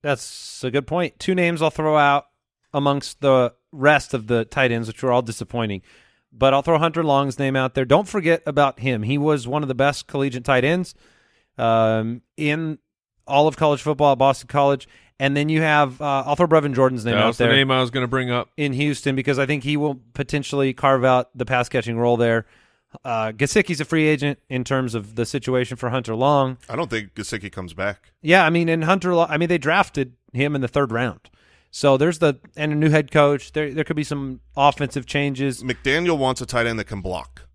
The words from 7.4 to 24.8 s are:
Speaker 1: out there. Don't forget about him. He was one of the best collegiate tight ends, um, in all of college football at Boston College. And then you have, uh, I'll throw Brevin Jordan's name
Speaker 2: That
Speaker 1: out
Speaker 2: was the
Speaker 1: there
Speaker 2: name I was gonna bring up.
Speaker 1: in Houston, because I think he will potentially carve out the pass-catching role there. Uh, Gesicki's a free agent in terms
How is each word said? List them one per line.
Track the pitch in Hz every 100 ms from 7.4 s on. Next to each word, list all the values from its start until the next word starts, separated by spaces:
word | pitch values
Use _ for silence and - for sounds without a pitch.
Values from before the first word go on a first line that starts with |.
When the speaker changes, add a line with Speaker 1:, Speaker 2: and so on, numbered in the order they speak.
| 139 135
Speaker 1:
out | 131
there. | -
Don't | 127 151 202
forget | 208 160 165 -
about | 143 139 -
him. | 127 117
He | 107 143
was | 151 147 120
one | 147
of | 143
the |
best | 127 139 143 -
collegiate | 143 139 123
tight | 123 127
ends, | 131 180 180 - _ _ _ _ _ -
um, | 117 113 113 110 110 117 _ -
in | 151 151 160 151 _ _ _ _ -
all | 139 151
of | 147
college | 156 143
football | 151 143 147
at | 131
Boston | 135 131 -
College. | 143 139 139 - _ _ _
And | 135 143
then | 147
you | 156
have, | 160 151 143 127
uh, | 147 135 147
I'll | 147
throw | 175
Brevin | 160 147
Jordan's | 127 131 127
name | 110
Speaker 2:
That | 104
Speaker 1:
out | -
Speaker 2:
was | -
the |
Speaker 1:
there | 120
Speaker 2:
name | 135 135
I | 131
was | 127
gonna | 131 123
bring | 131 127
up. | 123 - -
Speaker 1:
in | 147
Houston, | 127 147 139 143 135
because | 131 135
I | 135
think | 147
he | 127 147
will | 147 131 _
potentially | - 139 147 139 143 135
carve | 123 139 135
out | 131 127 120 127
the |
pass-catching | 123 127 123 131 113 113
role | 120 120
there. | 117 113 - _ _ _ _ -
Uh, | 131 117 110
Gesicki's | 110 143 220 190 151
a |
free | 151 165 151
agent | 151 143 139 _
in | 127
terms | 123 135